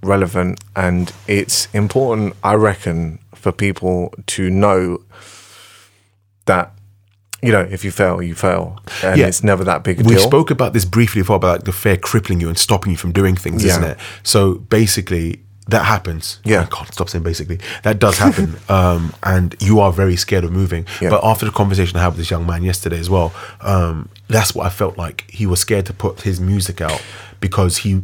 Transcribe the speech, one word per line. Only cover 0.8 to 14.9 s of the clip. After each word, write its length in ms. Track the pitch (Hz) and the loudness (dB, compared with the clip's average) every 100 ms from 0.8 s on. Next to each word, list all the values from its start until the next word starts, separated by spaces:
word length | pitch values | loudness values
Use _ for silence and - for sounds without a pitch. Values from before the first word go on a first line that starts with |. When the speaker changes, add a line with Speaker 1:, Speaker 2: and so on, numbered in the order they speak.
| 92 87 87 - - | 0 0 -2 -8 -2
Speaker 1:
it's 400 | 101 95 - - | -2 0 -4 -4
important, 640 | 104 101 135 131 110 104 - | -2 0 0 0 0 -2 -2
I 100 | - | 0
reckon, 640 | 107 107 98 - 82 82 78 _ | 4 4 2 -4 -4 -4 -8 _
for 160 | - - | -6 -6
people 640 | - 101 92 92 90 87 - - | -2 -2 -2 -2 -2 -4 -10 -10
to 220 | - 92 | -4 -2
know 500 | 95 104 95 90 87 _ - - - - - - - _ _ _ _ _ _ - | 2 4 4 0 -4 _ -20 -20 -20 -20 -20 -20 -20 _ _ _ _ _ _ 0
that, 260 | 92 87 - - _ _ _ _ - | 0 0 -8 -20 _ _ _ _ -4
you 100 | 123 | 2
know, 80 | 107 | 2
if 240 | 90 98 | 2 -4
you 60 | 101 | -8
fail, 320 | 87 95 90 | 0 0 0
you 120 | 87 | -4
fail, 440 | 82 95 90 87 98 - - | -2 0 0 -4 -10 -14 -4
and 160 | 92 92 | 0 4
Speaker 2:
Yeah. 80 | 92 | 2
Speaker 1:
it's 160 | 90 | 2
never 220 | 107 92 | 2 2
that 200 | 85 82 | 2 -2
big 160 | - 90 | -2 2
a 20 | |
Speaker 2:
We 100 | 113 | 4
Speaker 1:
deal. 80 | 107 | 6
Speaker 2:
spoke 260 | 104 135 160 | 6 4 2
about 220 | 131 123 | 0 0
this 120 | 113 | 0
briefly 380 | 92 98 117 107 | 0 2 2 2
before, 140 | 92 101 | 2 2
about, 160 | 90 87 | 2 0
like, 60 | |
the 80 | - | -2
fear 240 | 90 107 92 | -4 0 0
crippling 440 | - 113 98 90 | 0 -2 0 -2
you 80 | 82 | -2
and 100 | 82 | -2
stopping 340 | - 101 98 | 0 0 0
you 40 | 85 | -4
from 140 | 90 | -2
doing 240 | 87 95 92 | 2 2 2
things, 280 | 80 85 | -2 0
isn't 180 | 95 87 | 2 2
Speaker 1:
Yeah. 80 | 85 | 0
Speaker 2:
it? 80 | - - - | -6 -14 -12
So 320 | - 110 98 | -2 2 2
basically, 880 | 92 - 110 110 | 0 0 2 2